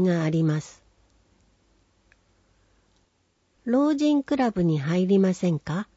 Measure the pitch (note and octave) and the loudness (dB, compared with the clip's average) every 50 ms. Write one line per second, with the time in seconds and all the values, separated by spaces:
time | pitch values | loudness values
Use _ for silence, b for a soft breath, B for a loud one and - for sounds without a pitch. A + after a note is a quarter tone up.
0 | F3+ F#3 F3 E3 D#3+ D#3+ D#3+ E3 D#3+ D#3 D3+ D#3 - - - _ _ _ _ _ | 2 2 0 0 -2 -2 0 0 0 0 -2 -2 -6 -10 -20 _ _ _ _ _
1 | _ _ _ _ _ _ _ _ _ _ _ _ _ _ _ _ _ _ _ _ | _ _ _ _ _ _ _ _ _ _ _ _ _ _ _ _ _ _ _ _
2 | _ _ _ _ _ _ _ _ _ _ _ _ _ _ _ _ _ _ _ _ | _ _ _ _ _ _ _ _ _ _ _ _ _ _ _ _ _ _ _ _
3 | _ _ _ _ _ _ _ _ _ _ _ _ - A#3 A#3 C4+ C#4+ D4+ D#4 C#4 | _ _ _ _ _ _ _ _ _ _ _ _ -6 -2 0 2 2 2 0 0
4 | D4+ D4+ D4 C#4+ C4+ - D4 C4+ B3+ A3+ - F#3 F3 E3 D#3 D3 C3+ D#3 E3+ F3+ | 2 2 2 0 0 -2 -2 0 0 -2 0 0 0 0 0 0 -2 -2 0 0
5 | F#3 F#3 G3+ G3 F#3+ F#3 F#3 - F#3 F3 D#3+ C#3+ - - D3+ F#3+ G#3 _ _ | 2 2 2 2 2 2 0 -2 -2 -2 -2 -2 -4 -6 -6 -6 -8 _ _